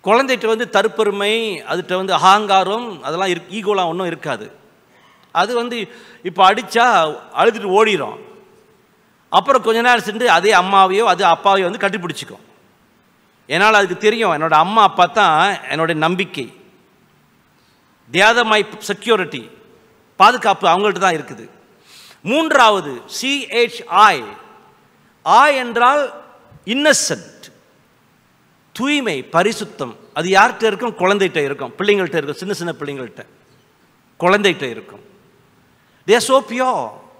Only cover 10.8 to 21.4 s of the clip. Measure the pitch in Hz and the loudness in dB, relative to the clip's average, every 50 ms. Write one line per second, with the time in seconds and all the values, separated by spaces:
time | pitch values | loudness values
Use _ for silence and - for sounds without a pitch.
10.8 | 190 185 185 202 233 220 180 175 202 175 165 160 - 202 196 196 190 180 202 233 | 4 4 2 0 2 2 0 2 2 2 2 2 2 2 2 2 0 -2 -4 -2
11.8 | - 196 190 214 175 170 151 - - - 104 - _ _ _ _ _ _ _ _ | -4 -4 -4 -4 -8 -8 -10 -10 -12 -16 -18 -20 _ _ _ _ _ _ _ _
12.8 | _ _ _ _ _ _ _ _ _ _ _ _ _ _ 135 170 196 214 220 208 | _ _ _ _ _ _ _ _ _ _ _ _ _ _ -2 2 4 4 4 4
13.8 | 196 180 180 - 208 214 226 233 226 196 165 143 160 160 156 151 165 185 214 226 | 2 2 -2 0 0 0 0 2 0 -2 0 -2 0 2 2 2 2 4 4 4
14.8 | 208 185 - - - - 233 220 208 175 156 151 175 202 196 151 - 127 143 151 | 4 4 4 2 2 2 4 2 2 2 4 2 2 0 -2 -4 -8 -8 -4 -4
15.8 | 165 160 170 156 156 165 180 185 202 - - 151 127 107 - _ - _ _ _ | -2 -2 -2 -2 -2 -2 -2 -2 -6 -8 -8 -12 -12 -12 -14 _ -20 _ _ _
16.8 | _ _ _ _ _ _ _ _ _ _ _ _ _ _ _ _ _ _ _ _ | _ _ _ _ _ _ _ _ _ _ _ _ _ _ _ _ _ _ _ _
17.8 | _ _ _ _ _ _ 120 175 196 220 233 240 240 220 214 214 202 - - - | _ _ _ _ _ _ 0 2 4 4 4 2 2 2 0 0 0 -4 -8 -16
18.8 | - - 202 - - 226 226 196 180 156 - 131 110 - - - _ _ _ _ | -8 -8 -8 -8 0 0 0 0 0 -4 -8 -14 -14 -16 -20 -20 _ _ _ _
19.8 | _ _ _ _ _ _ _ _ 185 214 247 - - 220 190 - 190 180 165 185 | _ _ _ _ _ _ _ _ 4 4 4 2 -2 -2 -2 0 2 0 2 2
20.8 | 208 208 190 180 180 185 170 156 135 - 139 107 | 2 -2 -2 0 0 0 0 -2 -8 -12 -16 -20